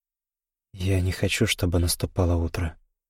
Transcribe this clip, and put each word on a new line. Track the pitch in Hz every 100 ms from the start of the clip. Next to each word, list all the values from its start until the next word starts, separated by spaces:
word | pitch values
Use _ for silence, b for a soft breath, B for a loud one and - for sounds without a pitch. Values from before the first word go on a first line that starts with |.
| _ _ _ _ _ _ _
«Я | 95 92 95
не | 92
хочу, | - 98 - 110
чтобы | - 90 87
наступало | 82 - - - 87 85
утро». | 82 - 82 - _ _